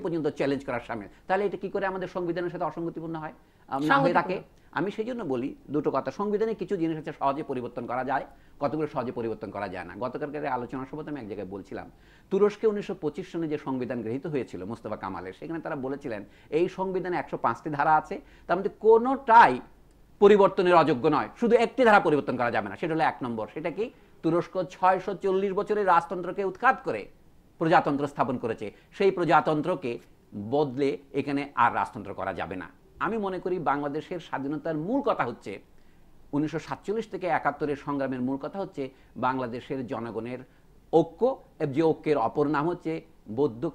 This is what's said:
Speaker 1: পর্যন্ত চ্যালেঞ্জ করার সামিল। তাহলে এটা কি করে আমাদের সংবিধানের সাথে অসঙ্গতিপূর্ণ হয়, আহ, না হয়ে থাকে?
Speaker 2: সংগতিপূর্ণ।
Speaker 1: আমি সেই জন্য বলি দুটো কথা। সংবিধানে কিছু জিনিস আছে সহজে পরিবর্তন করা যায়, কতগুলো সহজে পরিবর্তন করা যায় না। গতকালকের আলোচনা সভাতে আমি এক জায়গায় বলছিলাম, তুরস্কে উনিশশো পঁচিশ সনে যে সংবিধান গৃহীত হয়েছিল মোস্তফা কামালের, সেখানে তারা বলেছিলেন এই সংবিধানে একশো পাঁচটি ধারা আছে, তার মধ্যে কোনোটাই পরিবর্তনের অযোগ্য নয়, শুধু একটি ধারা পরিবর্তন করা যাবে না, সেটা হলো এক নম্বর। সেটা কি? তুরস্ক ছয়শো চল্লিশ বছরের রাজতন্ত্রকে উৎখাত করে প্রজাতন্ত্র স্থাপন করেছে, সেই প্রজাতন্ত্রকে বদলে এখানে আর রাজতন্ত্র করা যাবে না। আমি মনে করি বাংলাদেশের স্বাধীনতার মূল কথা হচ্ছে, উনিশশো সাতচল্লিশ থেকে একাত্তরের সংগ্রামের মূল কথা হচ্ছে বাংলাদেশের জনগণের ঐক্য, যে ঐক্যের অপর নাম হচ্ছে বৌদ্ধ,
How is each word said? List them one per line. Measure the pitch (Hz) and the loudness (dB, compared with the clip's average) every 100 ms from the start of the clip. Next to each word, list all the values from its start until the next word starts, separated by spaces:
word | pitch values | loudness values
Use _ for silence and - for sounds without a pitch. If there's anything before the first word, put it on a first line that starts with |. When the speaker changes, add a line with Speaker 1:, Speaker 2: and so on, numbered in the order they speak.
Speaker 1:
পর্যন্ত | 185 165 147 | 2 -2 -2
চ্যালেঞ্জ | - 139 139 135 | 0 0 0 -4
করার | 120 - | -6 -6
সামিল। | 117 101 - - | -8 -10 -16 -2
তাহলে | 190 202 | 0 0
এটা | 196 | -4
কি | 196 | -6
করে | 202 190 | -4 -4
আমাদের | 185 180 185 | -4 -6 -6
সংবিধানের | 175 170 175 | -4 -4 -6
সাথে | 160 165 | -4 -6
অসঙ্গতিপূর্ণ | 165 165 160 160 160 | -4 -8 -8 -8 -8
হয়, | 156 - _ _ - | -10 -14 _ _ -8
আহ, | 135 151 | -2 2
না | 180 | 4
হয়ে | 175 | 6
থাকে? | 175 175 | 4 2
Speaker 2:
সংগতিপূর্ণ। | 185 - - - - | -4 -8 -20 -10 -4
Speaker 1:
আমি | 190 202 | -4 -4
সেই | 220 | -6
জন্য | 240 175 | -6 -4
বলি | 127 131 - - 143 | -2 -4 -8 -4 -2
দুটো | 147 135 | 0 0
কথা। | 131 | -2
সংবিধানে | - 202 202 226 214 | -4 -2 0 0 -2
কিছু | 180 202 | -4 -2
জিনিস | 160 156 | -2 -4
আছে | 151 143 | -8 -2
সহজে | 139 139 156 | -2 -2 -4
পরিবর্তন | 127 120 131 120 | -6 -6 -8 -6
করা | 123 | -6
যায়, | 127 135 - - - - | -2 -4 -4 -16 -20 -6
কতগুলো | 143 156 147 | -4 -2 -2
সহজে | 139 120 | -4 -4
পরিবর্তন | 120 113 107 104 98 | -4 -4 -6 -8 -6
করা | 101 | -6
যায় | 90 85 | -6 -10
না। | 98 | -8
গতকালকের | 123 127 147 147 147 127 | -6 -6 -8 -6 -4 -4
আলোচনা | 120 135 135 | -6 -8 -8
সভাতে | 156 156 | -10 -10
আমি | 143 | -10
এক | 107 | -8
জায়গায় | 101 95 98 | -10 -8 -10
বলছিলাম, | 92 110 87 - - - - | -10 -12 -12 -18 -20 -20 -4
তুরস্কে | 196 208 208 220 | 2 2 4 0
উনিশশো | 208 185 - | 0 -6 -4
পঁচিশ | 151 165 185 | -4 -6 -8
সনে | 170 160 | -6 -4
যে | 147 143 | -4 -4
সংবিধান | 127 117 123 110 | -4 -4 -4 -4
গৃহীত | 135 165 | -6 -4
হয়েছিল | 143 - 87 95 | -4 -4 -8 -8
মোস্তফা | 113 110 104 | -8 -8 -8
কামালের, | 98 90 92 92 | -6 -8 -10 -12
সেখানে | 151 165 160 | -10 -8 -6
তারা | 151 131 | -6 -6
বলেছিলেন | 139 139 107 87 - - | -6 -8 -8 -10 -20 -4
এই | 151 180 - | 0 0 0
সংবিধানে | 190 185 175 170 | -4 -4 -2 -4
একশো | - 160 123 | -4 -2 -2
পাঁচটি | 117 160 147 | -2 -4 0
ধারা | 156 156 | 4 4
আছে, | - - - - - | 2 -10 -12 -18 -2
তার | 175 | -2
মধ্যে | 196 - | -2 2
কোনোটাই | 214 226 247 269 269 226 170 127 - - - - - - | 8 8 6 0 8 10 10 6 -6 -20 -20 -20 -20 6
পরিবর্তনের | 202 208 190 190 180 175 | 8 10 8 6 6 8
অযোগ্য | 160 127 151 143 | 6 4 4 2
নয়, | 107 - | 0 0
শুধু | 233 226 226 | 4 4 4
একটি | - 233 | 4 8
ধারা | 202 180 | 8 6
পরিবর্তন | 147 139 127 | 2 2 0
করা | 120 113 | 0 0
যাবে | 104 | -2
না, | 98 | -6
সেটা | 170 | -4
হলো | 160 147 | 0 0
এক | - 127 | 0 -6
নম্বর। | 113 107 | -4 -6
সেটা | 160 170 160 | -6 -6 -6
কি? | 240 - - - | -8 -8 -20 -4
তুরস্ক | 165 170 160 185 180 | 0 0 0 -6 -6
ছয়শো | - 185 190 196 180 | 2 2 4 -2 -4
চল্লিশ | 196 190 196 190 | 0 0 0 -2
বছরের | 202 208 190 | -2 0 4
রাজতন্ত্রকে | 170 170 185 175 185 190 | 4 4 -6 -6 -4 -6
উৎখাত | 185 240 262 165 | 0 0 2 -4
করে | 110 92 - - - _ _ | -6 -8 -18 -20 -20 _ _
প্রজাতন্ত্র | 165 170 156 139 143 | 4 4 4 0 -2
স্থাপন | - 139 123 | -2 -2 -2
করেছে, | 117 110 101 - _ - | -4 -6 -8 -12 _ 0
সেই | 196 | 2
প্রজাতন্ত্রকে | 190 160 160 151 156 147 180 131 120 - - _ 107 101 | 2 4 4 4 0 -2 -4 -6 -8 -12 -20 _ -12 -2
বদলে | 143 151 123 139 143 - 143 | 0 0 0 -2 -2 -6 -6
এখানে | 135 143 143 - | -2 -4 -4 2
আর | 117 107 | 2 2
রাজতন্ত্র | 98 113 95 92 | -4 -6 -10 -6
করা | 95 87 | -6 -6
যাবে | 82 92 | -8 -8
না। | 80 - - - 165 | -12 -16 -20 -6 -4
আমি | 226 | -2
মনে | 196 185 | -4 -4
করি | 180 180 | -4 -2
বাংলাদেশের | 139 143 147 147 - - - | -2 -2 -2 -6 -8 -10 -8
স্বাধীনতার | 139 139 151 165 156 170 | -8 -4 -4 -4 -4 -2
মূল | 269 233 | -2 0
কথা | 185 127 | -2 -4
হচ্ছে, | 110 113 101 - - - - - - - 147 | -6 -12 -14 -16 -20 -20 -20 -20 -20 -4 -2
উনিশশো | 151 160 | -2 -4
সাতচল্লিশ | - 135 - 220 220 | -6 -8 -4 -6 -6
থেকে | 185 180 | -6 -2
একাত্তরের | 147 143 139 147 139 - | 0 0 -2 -4 -4 -4
সংগ্রামের | 143 135 131 | -4 -2 -2
মূল | 127 135 | -4 -4
কথা | 151 196 | -6 -8
হচ্ছে | 180 143 131 - - - | -8 -8 -10 -10 -20 -4
বাংলাদেশের | 127 131 123 120 - 135 117 | -2 -2 -4 -8 -8 -8 -6
জনগণের | 123 117 110 117 127 131 _ - - _ | -8 -6 -8 -8 -10 -14 _ -20 -20 _
ঐক্য, | 160 160 - 247 269 - - 151 131 | 4 4 0 0 0 -10 -6 -2 2
যে | |
ঐক্যের | 160 156 160 139 | 2 2 0 2
অপর | 113 143 143 | 2 0 2
নাম | 151 156 | 2 0
হচ্ছে | 175 160 160 - - - 110 | -2 -6 -6 -10 -20 -8 0
বৌদ্ধ, | 143 113 160 | 0 0 -6